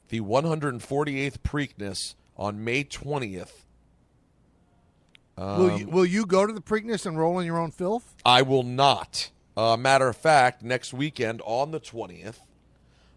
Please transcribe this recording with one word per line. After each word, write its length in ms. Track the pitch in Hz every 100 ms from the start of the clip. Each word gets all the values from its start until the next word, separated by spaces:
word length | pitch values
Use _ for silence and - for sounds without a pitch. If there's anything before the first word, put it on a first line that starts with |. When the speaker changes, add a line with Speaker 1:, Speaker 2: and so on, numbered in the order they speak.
| -
Speaker 1:
the 120 | 113
one 240 | 101 120
hundred 380 | 165 160 147 120
forty-eighth 600 | - 139 147 135 139 -
Preakness 720 | - 151 139 - 101 92 - - _ -
on 260 | 101 104
May 220 | 113 127
twentieth. 800 | 139 - 139 147 117 92 87 - _ _ _ _ _ _ _ _ _ _ _ _ _ _ _ _ _ -
Speaker 2:
Will 400 | 95 101 185 -
you, 80 | -
Speaker 1:
Um, 40 |
Speaker 2:
will 140 | 175 180
you 200 | 196 214
go 200 | 185 202
to 60 |
the 80 | 220
Preakness 460 | - 214 220 214 190
and 120 | 160
roll 200 | 160 180
in 80 | 175
your 100 | 165
own 120 | 165
filth? 440 | - 180 156 - _
Speaker 1:
I 180 | 120 123
will 200 | 131 135
not. 680 | 123 127 139 110 82 - - _ _ -
Uh, 200 | 113 117
matter 300 | 131 135 131
of 80 | 107
fact, 460 | 160 147 127 -
next 300 | 113 127 -
weekend 480 | 127 151 - 110 113 -
on 240 | 117 147
the 100 | 156
twentieth, 600 | - 117 98 85 90 - _ _ _ _ _ _ _